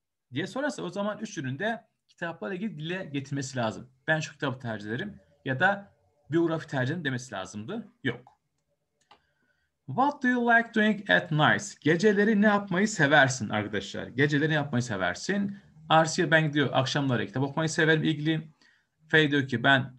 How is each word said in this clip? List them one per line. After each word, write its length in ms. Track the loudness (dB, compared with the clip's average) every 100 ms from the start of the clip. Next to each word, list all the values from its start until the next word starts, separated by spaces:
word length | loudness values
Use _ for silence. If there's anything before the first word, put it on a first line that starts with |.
| _ _ _
diye 140 | -8 -8
sorarsa 360 | -6 -6 -6
o 80 | -8
zaman 280 | -6 -6 -6
üçünün 400 | -8 -8 -8 -6
de 260 | -6 -6 -10 _ _
kitaplarla 460 | _ -10 -8 -8
ilgili 240 | -6 -8 -8
dile 260 | -8 -8
getirmesi 540 | -6 -8 -6 -6 -6 -4
lazım. 320 | -4 -4 -12 _ -2
"Ben 140 | -2
şu 120 | -2
kitabı 260 | -6 -6 -4
tercih 300 | -8 -8 -6
ederim." 320 | -6 -8 -12 _ _
ya 160 | -6 0
da 340 | 2 2 -6 _ _ _ _
"Biyografi 360 | 0 0 -2 -4
tercih 260 | -2 -2
ederim." 120 | -2
demesi 300 | -4 -6 -6
lazımdı. 580 | -10 -10 -10 -10 -10 -12 _
Yok. 340 | -6 -6 -12 _ _ _ _ _ _ _ _ _ _ _ _ _ _ _ -8
"What 360 | 0 0 2
do 60 | 0
you 220 | 2 4
like 240 | 4 4
doing 360 | 2 2 0 2
at 200 | 0 2
night?" 500 | 2 4 4 0 -4
Geceleri 640 | 0 4 4 4 4 4
ne 40 | 4
yapmayı 420 | 2 0 0 0
seversin 600 | 2 4 6 6 2 -4
arkadaşlar? 580 | -4 -2 -4 -6 -10 -8
Geceleri 440 | 0 0 2 0
ne 40 |
yapmayı 280 | 0 0 -2
seversin? 760 | -2 -2 -2 -4 -4 -2 -4 -6 -16 -20 2
Arsiye, 420 | 4 4 0 2
"Ben," 220 | 4 4
diyor, 180 | 2 2
"akşamları 540 | 2 0 0 0 -2 -2
kitap 160 | -4
okumayı 260 | -2 -2 -2
severim, 340 | 2 4 4
ilgiliyim." 520 | 2 0 0 -2 -4 _ _ _ _ _ _
Fey 220 | 2 4
diyor 180 | 2 0
ki, 140 | 0
"Ben 320 | 4 4 2